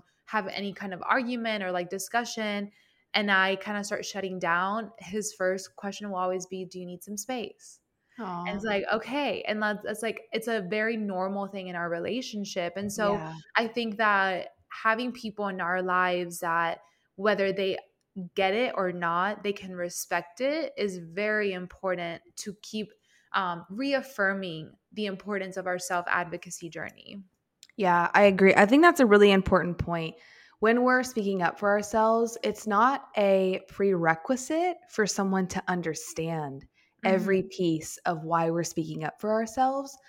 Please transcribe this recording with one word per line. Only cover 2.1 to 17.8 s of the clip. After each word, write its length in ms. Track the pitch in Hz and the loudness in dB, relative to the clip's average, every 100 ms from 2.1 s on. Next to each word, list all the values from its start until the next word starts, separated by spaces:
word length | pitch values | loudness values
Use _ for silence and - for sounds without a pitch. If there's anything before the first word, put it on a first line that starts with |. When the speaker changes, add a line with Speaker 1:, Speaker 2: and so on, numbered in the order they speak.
| 233 233 226 214 202 202 _ _ _ _ | -2 -2 -4 -4 -4 -6 _ _ _ _
Speaker 1:
and 160 | 214 208 | 0 2
I 260 | 190 190 196 | 4 4 0
kinda 260 | 214 208 | -4 -6
start 220 | 202 208 - | -6 -6 -6
shutting 340 | 196 190 185 | -8 -6 -4
down, 520 | 175 175 190 220 208 - | 0 0 0 -2 -6 -12
his 340 | 175 214 202 | -8 -6 -6
first 420 | - 185 190 - - | -2 -2 -2 -6 -12
question 340 | 202 190 208 | -10 -10 -8
will 80 | 185 | -4
always 280 | 185 185 175 | -2 -4 -6
be, 180 | 185 180 | -10 -10
"Do 140 | 185 | -12
you 60 | 180 | -12
need 180 | 180 | -14
some 140 | - 208 | -12 -12
space?" 640 | - 254 - - - - _ _ _ - 190 175 180 | -8 -8 -10 -14 -20 -20 _ _ _ -12 -10 -8 -6
And 80 | 202 | -6
it's 100 | 220 | -2
Speaker 2:
Aw. 0 | |
Speaker 1:
like, 200 | 202 - | -2 0
"Okay." 500 | 214 226 285 269 113 | -2 -2 -4 -2 -4
And 180 | - 214 | -4 -2
that's, 200 | 214 208 | -2 -4
that's 180 | 208 214 | -6 -6
like, 200 | 226 214 - | -6 -8 -8
it's 140 | 226 233 | -6 -4
a 140 | 220 | -4
very 360 | 175 214 220 226 | -2 -2 -2 -2
normal 500 | 208 185 190 202 196 | -4 -2 -2 -4 -6
thing 200 | 202 185 | -8 -8
in 80 | 175 | -6
our 140 | 170 | -4
relationship. 840 | 170 202 240 254 208 202 190 170 190 | -4 -2 -4 -6 -8 -6 -4 -4 -4
And 140 | 202 | -6
so 300 | 214 208 202 | -2 0 0
Speaker 2:
Yeah. 140 | 160 160 - 220 | -4 -12 -4 0
Speaker 1:
I 120 | 226 | 0
think 300 | 240 226 208 | -2 -4 2
that 580 | 214 202 190 180 - - - | 4 4 2 0 -6 -14 -18
having 420 | - 220 220 247 | -2 0 0 -2
people 360 | 240 220 208 202 | -6 -8 -6 -6
in 120 | 185 | -2
our 200 | 170 185 | -2 0
lives 580 | 185 180 180 180 175 175 | 2 2 2 2 -2 -4
that 400 | 170 170 165 - _ _ _ - | -2 0 0 -2 _ _ _ -2
whether 360 | 208 196 196 | 0 2 2
they 240 | 190 190 - | 0 -2 -4